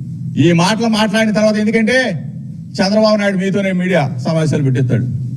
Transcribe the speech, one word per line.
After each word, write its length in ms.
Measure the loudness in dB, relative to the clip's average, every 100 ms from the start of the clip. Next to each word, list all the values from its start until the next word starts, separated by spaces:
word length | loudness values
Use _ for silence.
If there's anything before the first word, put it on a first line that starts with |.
| -10 -8 -6 2
ఈ 140 | 4
మాటలు 340 | 4 2 2 0
మాట్లాడిన 460 | 2 0 2 0
తర్వాత, 240 | 2 2 2
ఎందుకంటే 420 | 0 2 2 2 0 -4 -8 -12 -12 -14 -12
చంద్రబాబు 460 | -2 0 4 4 2
నాయుడు 220 | 0 0
మీతోనే 340 | 0 0 0
మీడియా 460 | -2 0 0 0 -4
సమావేశాలు 440 | -2 0 0 0
పెట్టిస్తాడు, 440 | 0 0 0 0 -2 -4 -6